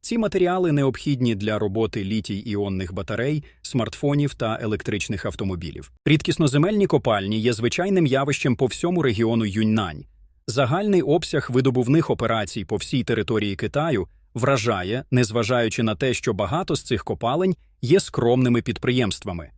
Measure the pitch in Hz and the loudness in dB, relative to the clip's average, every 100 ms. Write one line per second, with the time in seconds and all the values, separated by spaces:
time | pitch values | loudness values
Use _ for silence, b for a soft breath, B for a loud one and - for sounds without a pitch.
0 | - 233 214 190 180 185 180 147 139 120 | -2 -2 0 2 2 2 2 2 2 0
1 | - 135 123 107 104 107 104 101 110 117 | -2 0 2 2 0 0 0 0 -2 -2
2 | 95 110 - 101 113 101 101 95 92 95 | -2 -4 -2 -6 -4 -2 -2 -2 -4 -6
3 | 95 107 123 151 b b - 127 110 - | -6 -2 -2 -2 b b -4 -2 -2 -2
4 | 143 143 143 - 117 110 113 107 - 104 | 0 2 0 -2 -4 -2 -2 -4 -2 -4
5 | - 101 107 - 98 90 82 - - _ | -4 -4 -6 -4 -4 -4 -8 -12 -16 _
6 | - 151 - 156 151 139 175 214 190 147 | 2 2 2 2 2 4 2 2 2 2
7 | 120 104 98 110 113 110 117 - 185 190 | 2 0 0 0 0 0 -2 0 2 2
8 | 156 131 139 139 143 120 131 - 175 180 | 4 2 0 0 0 2 0 0 -2 0
9 | 139 104 113 117 110 98 110 110 92 76 | 0 2 2 2 0 0 2 2 0 -6
10 | - _ - _ - 120 127 160 208 190 | -16 _ -20 _ -6 0 2 2 2 2
11 | 135 165 - 151 - 127 131 127 120 156 | 4 2 2 -2 0 2 2 2 4 4
12 | 156 120 113 113 101 - 95 104 - 135 | 2 0 0 0 -2 -6 -4 -4 -2 -2
13 | - 113 104 110 104 98 107 139 165 120 | 0 -2 0 0 -2 -4 -4 -2 0 -2
14 | 90 _ _ 117 127 135 110 101 90 120 | -4 _ _ -2 2 2 0 -2 -2 -6
15 | - 123 117 113 107 123 117 - 113 104 | 0 2 2 0 2 2 2 0 -2 0
16 | 135 113 - 98 98 156 196 156 - 110 | 0 0 -2 -2 -2 -2 -2 -4 -2 -4
17 | - 104 117 147 190 175 _ _ 120 185 | -4 -4 -2 0 0 -2 _ _ 2 2
18 | - - 117 127 123 120 117 107 - 127 | 2 -2 2 4 4 2 0 -4 -2 0
19 | 113 - 107 87 78 | 0 -4 -8 -10 -12